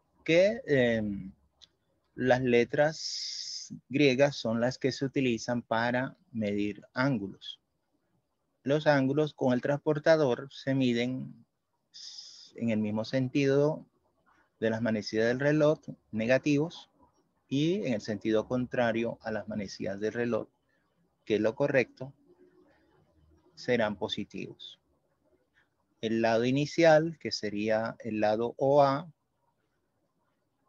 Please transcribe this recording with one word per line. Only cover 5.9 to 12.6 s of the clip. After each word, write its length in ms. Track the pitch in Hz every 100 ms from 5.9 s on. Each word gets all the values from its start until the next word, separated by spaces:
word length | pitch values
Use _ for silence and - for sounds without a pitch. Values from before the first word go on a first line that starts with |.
| 123 135 - _
medir 500 | 117 104 104 104 98 -
ángulos. 680 | 123 139 117 95 - - - _ _ _ _ _ _ _ _ _ _
Los 240 | 135 151 151
ángulos 480 | 139 131 143 151
con 180 | - 131
el 80 | 123
transportador 880 | 135 143 156 147 165 160 135 120 139
se 240 | - 139
miden 680 | 135 127 117 123 131 139 - _ _ _ _ _ - - - - - -
en 160 | -